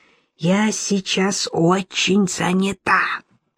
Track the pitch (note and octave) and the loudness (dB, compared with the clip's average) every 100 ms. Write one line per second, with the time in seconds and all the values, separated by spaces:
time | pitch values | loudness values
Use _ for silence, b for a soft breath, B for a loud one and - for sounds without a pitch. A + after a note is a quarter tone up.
0 | _ _ _ - E3+ G3 G#3+ G3+ - G3 | _ _ _ -4 0 2 0 -2 -2 -4
1 | - F#3+ F#3+ F#3+ - - E3 F#3+ F#3 - | -2 0 0 -2 -4 0 2 2 -2 -2
2 | - G3 F#3 - - F#3+ G3 F#3+ - F#3 | 0 2 2 0 0 0 0 -2 0 0
3 | - - - _ _ | 0 -6 -12 _ _